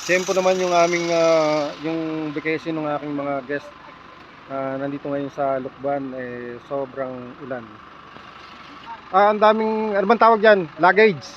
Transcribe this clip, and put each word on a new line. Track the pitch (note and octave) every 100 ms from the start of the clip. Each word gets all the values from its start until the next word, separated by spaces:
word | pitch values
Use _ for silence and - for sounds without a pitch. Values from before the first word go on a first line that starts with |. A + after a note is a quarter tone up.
Tempo | - F3+ F#3 F#3+
naman | F#3 F#3
yung | F#3 F3
aming, | E3+ F3 E3+ E3
ah, | E3 E3 D3+ D3+ D3 E3
yung | D3 E3 D#3+ D#3 D#3 D3
vacation | D#3 D#3+ E3 D#3+
ng | D3+ D3
aking | D3 C#3+
mga | C#3+ C#3 B2+
guest. | C#3+ - - - - - - - - -
Ah, | C3+ C3+ C3+
nandito | C#3 C#3+ D3
ngayon | C#3+ C#3
sa | C#3 C#3 C3+
Lukban, | B2+ - C3+ C#3+ C3+
eh, | C3 B2 B2 A#2+ A#2+ -
sobrang | C#3 C3+ C3 C3 B2+ B2 B2
ulan. | C#3+ B2+ A2+ G#2+ - - - - - - - - - - - - - F#3
Ah, | G3+
ang | G#3+
daming, | G#3+ A3 A3 A3 A3 G3+
ano | G3
bang | A3+
tawag | A3+ A3+
dyan? | G#3+ G#3 D#3+ -
Luggage. | F#3 F#3+ A3 D#3 -